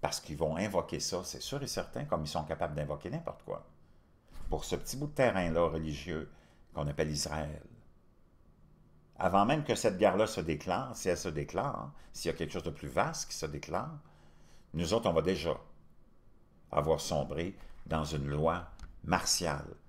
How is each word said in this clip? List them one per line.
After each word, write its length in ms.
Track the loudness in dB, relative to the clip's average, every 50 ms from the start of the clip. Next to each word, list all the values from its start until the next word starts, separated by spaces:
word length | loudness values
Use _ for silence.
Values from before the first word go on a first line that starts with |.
| -2
parce 180 | -2 -4 -4
qu'ils 160 | -6 -6 -2
vont 200 | 0 0 0 2
invoquer 440 | 0 0 2 2 0 0 0 -4 -4
ça, 220 | -4 -2 -2 -4 -4
c'est 160 | -6 -10 -10
sûr 220 | -8 -6 -6 -6 -4
et 40 |
certain, 380 | -4 -4 -4 -4 -4 -6 -8 -4
comme 180 | -2 -2 -2 -2
ils 60 | -2
sont 160 | -2 -4 -2
capables 300 | -2 -2 -2 -2 -2 -2
d'invoquer 360 | -2 -2 -4 -4 -6 -6 -6
n'importe 320 | -6 -6 -6 -6 -10 -10 -8
quoi, 240 | -8 -8 -8 -8 -16 -20 -20 -20 -20 -20 -20 _ _ -20 -20 _ -16 -10 -8 -4 -2
pour 140 | -2 -2 -2
ce 120 | -2 -4
petit 200 | -4 -4 -4 -4
bout 100 | -4 -4
de 80 | -4 2
terrain-là 540 | 4 4 4 6 4 2 4 4 4 4 4
religieux 640 | 2 0 -2 -2 -4 -6 -6 -4 -4 -4 -6 -8 -12 -20 -20 -20 -20 -20 -20 -12 -6
qu'on 120 | -4 -2
appelle 240 | -2 0 0 0 0
Israël. 520 | 0 -2 -2 -2 -2 -4 -4 -4 -6 -10 -14 -16 -20 -20 -20 -20 -20 -20 -20 -20 -20 _ -20 -20 _ -20 -20 -20 -20 _ -20 -20 -20 -20 -20 -20 -20 -20 -20 -20 -6 0
Avant 280 | 2 6 6 6 6
même 180 | 6 4 2 2
que 100 | 0 0
cette 220 | 4 4 2 4
guerre-là 300 | 8 6 6 8 6 4
se 160 | 2 2 -2 0
déclare, 520 | 0 0 -2 0 0 0 0 0 -4 -8
si 140 | -4 0 0
elle 80 | 0
se 140 | 2 0 -4
déclare, 460 | -2 -2 -4 -2 -2 -2 -2 -2 -2
hein, 160 | -4 -6 -8 -10 -14 -18 -16 -12
s'il 180 | -4 -2 -2
y 40 | 0
a 20 |
quelque 160 | 0 -2 -4 -4
chose 100 | -4 -4
de 80 | -4
plus 160 | -6 -6 -8
vaste 440 | -2 2 2 2 2 0 -4 -6 -6
qui 60 | -6
se 100 | -6 -6
déclare, 520 | -6 -6 -8 -6 -2 -2 -2 -2 -4 -8 -12 -16 -18 -20 -20 -20 -20 -20 -20 -20 -20 -20 -20 -18 -8 -2
nous 180 | -2 0 2 2
autres, 160 | 4 4 4
on 60 | 4
va 80 | 4 4
déjà 360 | 4 2 2 2 0 -2 -2 -4 -16 -20 -20 -20 -20 -20 -20 -20 -20 -20 -20 -20 -20 -20 -20 -20 -20 -20 -20 -12 0
avoir 300 | 0 2 4 4 4 2
sombré 560 | 2 0 2 2 2 0 0 -2 -2 -2 -4 -8 -14 -16 -14 -14 -6
dans 180 | -2 0 0 0
une 240 | 0 -2 -2 -2 0
loi 400 | 0 2 4 4 2 2 -4 -8 -12 -12 -12 -12 -12 -10 0
martiale. 720 | 2 2 2 4 2 0 2 2 0 0 0 -4 -10 -12 -16 -18